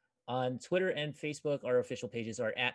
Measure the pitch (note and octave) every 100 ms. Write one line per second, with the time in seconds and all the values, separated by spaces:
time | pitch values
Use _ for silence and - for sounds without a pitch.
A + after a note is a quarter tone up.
0 | _ _ - B2 - A#2+ - F3+ F#3 D3+
1 | D3+ - D3+ C#3+ D3+ C#3+ B2 B2 A#2+ B2
2 | A#2+ A#2 A2 A2 A2+ G#2+ B2